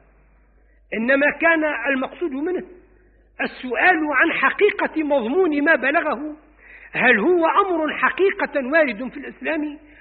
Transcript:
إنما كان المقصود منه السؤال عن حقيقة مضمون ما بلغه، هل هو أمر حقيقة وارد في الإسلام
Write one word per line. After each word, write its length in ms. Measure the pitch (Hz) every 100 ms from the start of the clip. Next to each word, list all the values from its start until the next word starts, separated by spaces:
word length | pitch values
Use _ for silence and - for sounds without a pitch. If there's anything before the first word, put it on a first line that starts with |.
| _ _ _ _ _ _ _ _ -
إنما 360 | 214 233 277 285 277
كان 240 | 330 330 302 262 254
المقصود 400 | 269 262 - 349
منه 360 | 262 330 349 - - _ _ _ _ _ -
السؤال 580 | 269 - 254 226 359 330 302
عن 200 | 262 330
حقيقة 720 | - 269 - 403 403 311 311
مضمون 600 | 294 285 220 359 359 285
ما 100 | 294
بلغه، 600 | 302 262 320 302 233 302 294 _ _ - - -
هل 260 | - 240 220
هو 260 | 277 359 320
أمر 500 | 370 392 330 302 -
حقيقة 720 | 262 - 381 - 294 294 247
وارد 360 | 320 294 202 254
في 40 | 294
الإسلام 440 | 240 - 262 311 302 294 - -